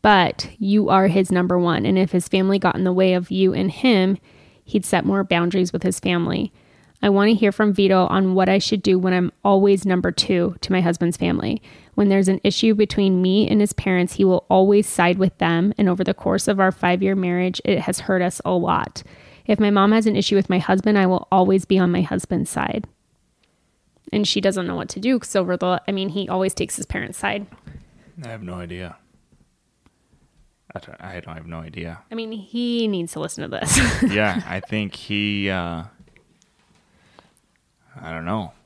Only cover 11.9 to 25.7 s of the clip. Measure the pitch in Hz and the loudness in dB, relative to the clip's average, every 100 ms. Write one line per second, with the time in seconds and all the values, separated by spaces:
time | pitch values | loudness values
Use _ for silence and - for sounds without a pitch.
11.9 | - 202 196 190 190 202 - 226 214 208 | 0 2 4 2 2 0 0 2 2 0
12.9 | - 190 185 185 196 214 214 202 - - | 2 2 2 2 2 2 2 0 -2 -2
13.9 | 185 175 - 196 180 - 190 190 208 208 | 0 0 2 2 2 2 4 6 4 2
14.9 | - 175 180 190 - 170 165 190 - 202 | 0 2 2 0 0 0 2 0 2 0
15.9 | 180 180 190 - 185 - 196 190 185 180 | 0 -2 -2 -2 -2 -2 2 0 0 0
16.9 | 180 190 196 185 175 180 180 - 196 180 | 0 0 0 -2 0 -2 -2 -2 -2 -2
17.9 | 180 - 185 180 - - 180 175 170 - | -6 -2 0 0 -4 -2 -2 0 -2 -2
18.9 | - - - - - - 208 208 202 196 | -12 -20 -20 -20 -14 -2 2 2 4 4
19.9 | 220 220 208 196 196 - 196 - 190 214 | 4 2 0 2 0 2 -2 2 0 2
20.9 | 208 185 180 - 190 185 190 - 190 180 | 2 4 0 2 2 4 2 2 2 2
21.9 | 185 165 180 - 180 - - - - - | 0 -2 -4 -4 -4 -4 -4 -4 -6 -10
22.9 | _ _ _ _ _ _ _ _ _ _ | _ _ _ _ _ _ _ _ _ _
23.9 | _ - 208 208 208 196 190 175 175 - | _ -6 -4 -2 0 0 -2 -6 -6 -8
24.9 | - 220 262 - 202 180 180 180 | -6 -2 -2 -2 -2 -2 -2 -2